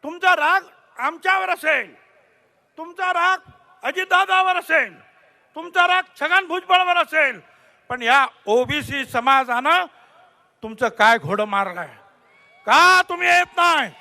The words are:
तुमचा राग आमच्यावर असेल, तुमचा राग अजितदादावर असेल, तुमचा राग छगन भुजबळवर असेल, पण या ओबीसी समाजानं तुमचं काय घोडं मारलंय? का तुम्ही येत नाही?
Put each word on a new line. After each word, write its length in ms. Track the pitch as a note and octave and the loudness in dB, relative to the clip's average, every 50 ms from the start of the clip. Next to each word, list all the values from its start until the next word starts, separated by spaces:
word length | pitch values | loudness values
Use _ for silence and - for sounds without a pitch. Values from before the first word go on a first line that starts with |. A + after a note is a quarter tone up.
| - | -12
तुमचा 320 | C#4+ E4+ F4 F4+ F#4 F4+ | -14 -12 -2 0 0 2
राग 260 | E4 D4 D#4 F4+ G4 F4+ - _ _ _ _ _ - | 2 2 0 0 0 -2 -6 _ _ _ _ _ -6
आमच्यावर 500 | B3 C#4+ E4 D#4+ - F#4 F#4+ F#4+ F#4+ F#4 | -6 -6 -6 -4 -2 -2 0 0 0 -4
असेल, 440 | F4 E4 D4+ D#4 D#4 C4+ A3 E4 E4+ _ _ _ _ _ _ _ _ _ _ _ _ _ _ _ _ | -6 -4 -2 -2 -2 -2 -4 -8 -18 _ _ _ _ _ _ _ _ _ _ _ _ _ _ _ _
तुमचा 340 | - D#4+ E4+ F4 F#4 F#4 F#4 F4+ | -18 -18 -16 -10 -8 -6 -4 -2
राग 240 | F4 E4+ F4+ F#4+ F#4 _ - - _ _ _ _ _ - | 0 0 0 0 -2 _ -18 -20 _ _ _ _ _ -8
अजितदादावर 720 | B3+ D4 F#4 F#4 F#4+ F#4+ F4+ G4 F#4+ F#4+ F#4 F#4+ F#4 F4+ | -8 -6 -6 -4 0 0 0 2 2 0 0 0 0 -2
असेल, 360 | F4+ E4+ - D#4+ D#4 B3+ G#3 E3 - - _ _ _ _ _ _ _ _ _ _ | -4 -2 0 0 0 0 -2 -8 -20 -20 _ _ _ _ _ _ _ _ _ _
तुमचा 320 | D4+ E4 F4 E4+ F#4+ F4 | -16 -16 -6 0 0 2
राग 160 | F4+ F4+ F#4 F4+ _ _ - | 2 2 -2 -2 _ _ -8
छगन 260 | - D#4 F4 F#4+ F#4+ | -4 0 0 0 0
भुजबळवर 500 | E4 D#4+ F#4 F4+ - F#4 F4+ F#4 F4+ F4 | -2 -8 -8 -2 -2 -2 0 0 -2 -2
असेल, 420 | F4 D#4+ - D#4 D#4 D4+ C4+ A#3+ F3+ _ _ _ _ _ _ _ _ _ _ | -2 -2 -2 -2 -2 -2 -2 -4 -8 _ _ _ _ _ _ _ _ _ _
पण 120 | A#3+ B3 | -12 -6
या 240 | A#3 A3+ B3+ C#4 C4+ - _ _ _ | 0 2 2 2 2 0 _ _ _
ओबीसी 600 | G3+ G#3+ B3 B3+ A3+ C#4+ D4+ C4 - C#4 C#4+ C4 | 0 0 0 0 0 -4 -6 -6 -6 -8 -8 -8
समाजानं 800 | - - A#3+ A#3 C4 C4+ C4+ C4 B3+ A#3+ A#3+ C4 D4 E4 F#4 F4+ D4+ _ _ _ _ _ _ _ _ _ _ _ _ _ _ - | -4 -6 -4 0 2 2 2 0 0 -4 -2 0 0 0 0 0 -4 _ _ _ _ _ _ _ _ _ _ _ _ _ _ -14
तुमचं 240 | A3 A3 - B3+ | -14 -6 -4 -4
काय 300 | A3+ G3 - G#3 A3 A#3 | -4 0 4 4 4 4
घोडं 280 | A3+ C3+ D3 F#3+ G#3 G#3+ | 4 0 -4 -4 -4 -4
मारलंय? 420 | G#3+ G3+ G3 G3 F#3+ F3 F3+ E3+ C#3+ - - _ _ _ _ _ _ _ _ _ _ _ _ _ | -2 -2 -4 -4 -4 -6 -12 -14 -14 -16 -20 _ _ _ _ _ _ _ _ _ _ _ _ _
का 340 | - A#3+ D4+ E4+ F4+ F#4 F#4 F#4 - | 2 4 6 6 6 6 4 2 0
तुम्ही 180 | F4 F4 F4+ | -4 -4 0
येत 300 | F4 F4 F4+ F4+ - - | 2 2 2 2 0 0
नाही? 320 | F4 F4 F4 E4 D4+ B3+ F#3 - - | 0 2 2 2 0 -2 -4 -10 -18